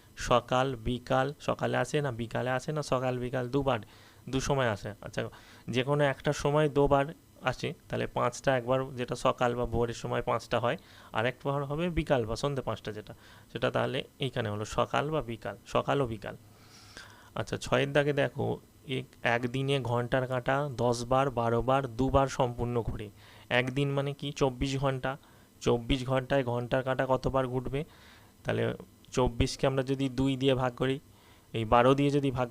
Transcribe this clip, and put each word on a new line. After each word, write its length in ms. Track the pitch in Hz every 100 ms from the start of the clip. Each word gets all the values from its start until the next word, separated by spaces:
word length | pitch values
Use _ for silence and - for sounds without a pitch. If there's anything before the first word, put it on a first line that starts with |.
| - -
সকাল 600 | - 120 - 127 135 123
বিকাল, 580 | 113 120 - 131 135 147
সকালে 360 | - 120 120 127
আসে 260 | 123 151
না 100 | 143
বিকালে 380 | 113 117 120 123
আসে 220 | 131 -
না? 100 | 156
সকাল 360 | 143 127 127 127
বিকাল 300 | 123 131 123
দুবার, 320 | 139 135 117 - - - - -
দু 120 | 131
সময় 280 | 131 139 120
আসে। 260 | 101 107 101
আচ্ছা, 300 | - - 113 - - - -
যে 140 | 117
কোনো 200 | 127 147
একটা 280 | 143 131 151
সময় 360 | 139 143 147 156
দুবার 360 | 135 143 139 143 - - -
আসে, 320 | 131 123 120 - -
তাহলে 180 | 117 120
পাঁচটা 500 | 127 123 - - 127
একবার 400 | 117 131 131 123
যেটা 180 | 123
সকাল 400 | 123 131 120 123
বা 120 | 120 120
ভোরের 280 | 117 117
সময় 280 | 117 123 123
পাঁচটা 380 | 120 120 - 117
হয়, 160 | 117 170 - - -
আর 140 | 113 120
এক 100 | -
প্রহর 240 | 143 139
হবে 260 | 139 151 175
বিকাল 360 | 165 156 135 110
বা 100 | 113
সন্ধ্যে 260 | 143 135
পাঁচটা 300 | 117 107 107
যেটা, 220 | 104 - 123 - - -
সেটা 180 | - 127
তাহলে 340 | 123 120 127 - -
এইখানে 320 | 135 123 110
হলো 140 | 104
সকাল 460 | 107 - 117 123 143
বা 120 | 156
বিকাল, 340 | 117 113 - 101 -
সকাল 340 | 123 139 139
ও 60 | 123
বিকাল। 300 | 110 110 - - - - - - - - - -
আচ্ছা, 220 | - 107 113
ছয়ের 360 | - 127 139
দাগে 200 | 147 143
দেখো, 480 | 139 131 139 113 - - - -
এক-, 300 | 131 131 -
একদিনে 580 | 123 120 123 131 135 139
ঘন্টার 460 | 117 120 120 135 127
কাঁটা 420 | 127 120 135 147 120
দশ 280 | 123 120
বার, 260 | 120 131 139
বারো 320 | 117 117 117
বার, 340 | 117 135 127 113
দুবার 320 | 131 135 135
সম্পূর্ণ 540 | - 123 120 120 120
ঘোরে। 280 | 107 113 104 - - - -
একদিন 420 | 123 127 131 143
মানে 220 | 139 139
কি? 200 | 139 143
চব্বিশ 460 | 139 135 123 139 135
ঘন্টা। 380 | 139 131 131 139 - - - -
চব্বিশ 460 | 123 120 117 139 127
ঘন্টায় 380 | 131 127 139
ঘন্টার 380 | 123 120 120 131
কাঁটা 240 | 127 131 131
কতবার 380 | 127 135 135 131
ঘুরবে? 380 | 127 127 135 165 - - - - -
তাহলে 300 | - 113 117 - - - -
চব্বিশকে 540 | - 123 117 131 - 139
আমরা 160 | 135
যদি 260 | 131 135 135
দুই 280 | 123 135 131
দিয়ে 180 | 135
ভাগ 220 | 127 127 123
করি, 240 | 131 135 - - - - -
এই 120 | 117
বারো 300 | 110 120 123
দিয়ে 160 | 139 143
যদি 200 | 143 139
ভাগ 180 | 127 123